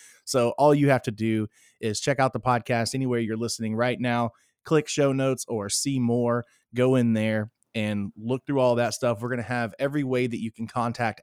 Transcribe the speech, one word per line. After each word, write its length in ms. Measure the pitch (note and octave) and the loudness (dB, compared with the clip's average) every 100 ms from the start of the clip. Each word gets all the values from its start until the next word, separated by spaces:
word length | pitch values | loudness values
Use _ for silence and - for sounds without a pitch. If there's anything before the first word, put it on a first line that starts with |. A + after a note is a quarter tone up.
| - - | -20 -18
So 300 | - C3 A#2+ - | -4 0 2 4
all 180 | D3 | 4
you 140 | D3 C#3 | 6 4
have 140 | B2+ | 4
to 80 | - | 0
do 380 | G#2+ A2 A2 G#2 _ _ _ | -4 0 0 -2 _ _ _
is 180 | A2+ G#2 | -4 -4
check 180 | - C3+ | -2 0
out 140 | C3 | 0
the 80 | A#2+ | 0
podcast 540 | B2+ A#2+ - A#2 A2+ | 0 0 0 -2 -2
anywhere 260 | C3 C3 A#2+ | -2 -2 0
you're 160 | A2+ A2 | -2 -2
listening 380 | A#2 - A2+ | -4 -4 -4
right 260 | A2 B2 A#2+ | 0 0 0
now, 300 | B2 A#2+ A#2+ - _ _ | 0 0 -2 -6 _ _
click 240 | - D#3 D3 | 0 2 2
show 240 | - C#3 | 0 2
notes 320 | C3+ C3+ B2+ - | 2 0 -2 -4
or 200 | A2+ G2+ | -6 -4
see 300 | - C#3+ C3+ | -4 -2 0
more, 480 | A#2+ A#2+ A#2+ A#2+ - _ _ | 2 2 2 0 -4 _ _
go 200 | A#2+ B2+ | 0 2
in 180 | C3 A#2+ | 4 4
there 380 | A2 A2 A2 G#2+ _ _ | 2 2 -2 -4 _ _
and 360 | A2+ G#2+ G#2 G2+ - | -4 -2 -2 -4 -6
look 300 | A2+ C3 - | -4 -4 -2
through 140 | C#3 | 2
all 160 | B2+ A#2+ | 4 4
that 180 | A#2+ | 0
stuff. 260 | - B2 A2 | 0 -2 -2
We're 80 | A#2+ | -4
gonna 140 | B2 | -6
have 320 | A2+ B2 A#2 - | -4 -4 -4 -4
every 240 | C#3 D3 | -2 -2
way 240 | C3+ B2+ B2+ | 0 0 0
that 140 | A#2 | -2
you 100 | A2+ | -8
can 160 | - A2+ | -8 -8
contact 540 | B2+ A#2 A#2 A2+ G2+ | -4 -2 -2 -4 -4